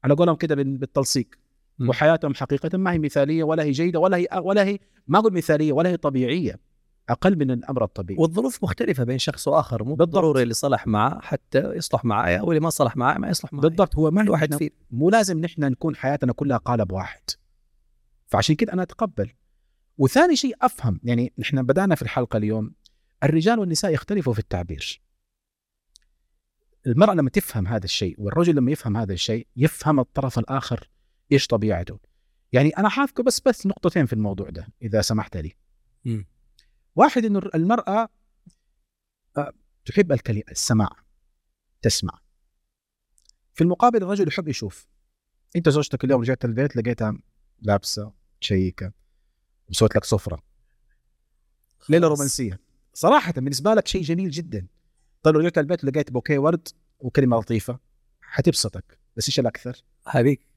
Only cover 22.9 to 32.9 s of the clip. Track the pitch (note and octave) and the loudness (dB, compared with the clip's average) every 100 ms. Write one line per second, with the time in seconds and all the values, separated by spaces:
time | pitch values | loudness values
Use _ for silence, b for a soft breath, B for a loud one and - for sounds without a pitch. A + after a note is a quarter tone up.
22.9 | _ _ _ C#3 D#3 E3+ A#3 F#3+ D#3+ G3+ | _ _ _ 0 2 2 2 0 -2 -2
23.9 | D3+ - G#3 C3+ G#2+ - F#2 F2 D2+ - | -2 -2 -2 0 -2 -4 -6 -6 -10 -10
24.9 | - _ _ _ _ _ _ _ _ _ | -14 _ _ _ _ _ _ _ _ _
25.9 | _ _ _ _ _ _ _ _ _ - | _ _ _ _ _ _ _ _ _ -2
26.9 | A#2+ G3+ F#3 C#3 G3+ - - F#2 A2+ F#2+ | 4 4 4 0 0 -4 -6 -4 -4 -4
27.9 | - F#2+ - G2+ D#3+ F3 D3+ B2+ D3+ A#2 | -4 -4 -6 -4 0 2 2 2 -2 -4
28.9 | A#2 A2 F#2 - A2+ - - D3 - D3+ | -4 -4 -4 -4 -4 -6 0 0 0 0
29.9 | D3 B2+ - C3 B2 A2 C3+ - A#2+ - | 0 0 -4 -4 -4 -4 -4 -4 -8 -8
30.9 | _ _ _ _ C#3 - A2 G#2+ F2+ F2+ | _ _ _ _ 2 2 -2 0 -2 -6
31.9 | - _ _ _ _ _ B2 C#3+ - G3+ | -14 _ _ _ _ _ 2 2 2 0